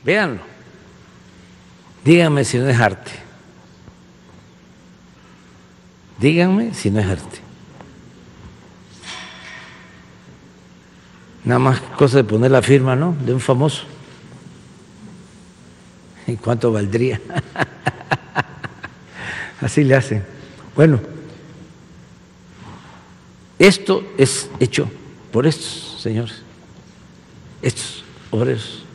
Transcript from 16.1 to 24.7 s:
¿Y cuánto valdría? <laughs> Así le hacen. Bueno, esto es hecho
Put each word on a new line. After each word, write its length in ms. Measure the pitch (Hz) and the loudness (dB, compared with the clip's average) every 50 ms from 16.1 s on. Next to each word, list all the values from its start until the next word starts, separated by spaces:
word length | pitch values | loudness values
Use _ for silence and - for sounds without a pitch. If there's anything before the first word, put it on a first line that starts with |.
| - - - | -20 -12 -8
¿Y 100 | - 120 | -8 -8
cuánto 360 | 107 - - 123 113 120 120 | -4 -2 -2 -2 2 2 2
valdría? 480 | 113 104 101 98 101 117 120 131 117 110 - - - 170 - - - - 160 - - - - - - - - - - - - - - - | 2 2 -2 0 0 0 0 0 -2 -4 -8 -6 -6 -6 -6 -6 -6 -6 -6 -6 -6 -8 -8 -8 -8 -8 -6 -6 -6 -6 -6 -8 -6 -6
<laughs> 1200 | - - - - - - - - - - - - - - - - - - - - - - - - | -6 -6 -12 -16 -16 -16 -16 -16 -18 -18 -18 -20 -20 -20 -18 -16 -14 -12 -12 -12 -14 -14 -10 -6
Así 240 | - 123 - - 147 | -6 -2 0 2 4
le 100 | 131 135 | 6 4
hacen. 300 | 135 127 - 110 107 95 - - - - - - - - - - | 4 4 0 -4 -4 -6 -8 -14 -20 -20 -20 -20 -20 -20 -10 2
Bueno, 240 | - 151 165 143 113 - - - - - - - - - - - - - - - - - - - - - - - - - - - - - - - - - - - - - - - - - - - - - - - - - - - - | 4 6 6 6 2 0 -6 -16 -16 -18 -18 -20 -20 -20 -20 -20 -20 -20 -20 -20 -20 -20 -20 -20 -20 -20 -20 -20 -20 -20 -20 -20 -20 -20 -20 -20 -20 -20 -20 -20 -20 -20 -20 -20 -20 -20 -20 -20 -20 -20 -20 -20 -20 -20 -20 2 6
esto 460 | 165 202 190 - - - 190 - 196 - - - | 6 6 6 4 0 -2 -2 -2 -2 -8 2 2
es 320 | 135 131 - - - - - - | 2 2 2 -4 -8 -10 -2 -2
hecho 300 | 131 123 | -2 0